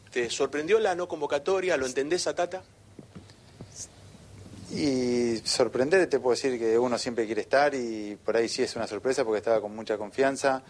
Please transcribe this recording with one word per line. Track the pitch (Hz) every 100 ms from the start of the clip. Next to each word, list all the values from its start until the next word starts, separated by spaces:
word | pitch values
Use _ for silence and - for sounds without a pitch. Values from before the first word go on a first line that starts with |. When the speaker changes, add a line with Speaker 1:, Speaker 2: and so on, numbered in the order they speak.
| -
Speaker 1:
¿Te | 127 117
sorprendió | - 135 147 156 220
la | 208
no | 175 175
convocatoria? | 160 143 147 165 190 180 156
¿Lo | 131
entendés | 135 143 175 165
a |
Tata? | 147 175 185 - - - - - - - - - - - - - - - - - - - - -
Speaker 2:
Y | - 151 131 123 120 120 110
sorprender, | - - 120 120 135 190 170
te | 131
puedo | 123 113
decir | 139 123
que | 113 113
uno | 127 117
siempre | 127 113 107
quiere | 107
estar | - 135 147
y | 139 120 110 104 104
por | - 110
ahí | 117
sí | -
es | 123 117
una | 107
sorpresa | 104 127 135
porque | 113 107
estaba | 117 110
con | 104
mucha | 107 110 107
confianza | 104 - 135 135 139 131